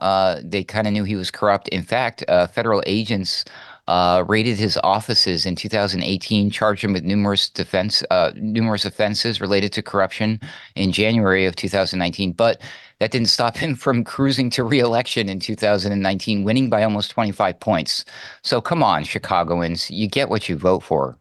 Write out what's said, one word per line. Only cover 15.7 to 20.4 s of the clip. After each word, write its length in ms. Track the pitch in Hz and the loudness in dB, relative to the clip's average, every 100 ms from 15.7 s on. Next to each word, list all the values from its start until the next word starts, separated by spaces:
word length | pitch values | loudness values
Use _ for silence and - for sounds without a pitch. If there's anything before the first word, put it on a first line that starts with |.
| 104 101 | 2 0
and 120 | 101 | 0
nineteen, 400 | 98 98 - 101 | 0 -2 -2 0
winning 260 | 101 127 127 | 2 2 2
by 140 | 107 | 2
almost 260 | 110 104 - | 2 0 -2
twenty-five 480 | - 107 92 98 - | -2 -2 0 -2 0
points. 460 | - 85 - - - - - - | -2 0 0 -6 -8 -16 -18 -10
So 180 | - 123 | -2 -2
come 220 | - 170 | 0 2
on, 200 | 110 78 | 4 2
Chicagoans, 880 | 71 87 - 92 82 87 85 82 - | -2 -6 0 0 2 0 0 -4 -6
you 180 | 85 104 | -4 -2
get 220 | 135 139 | 0 0
what 180 | 104 | -2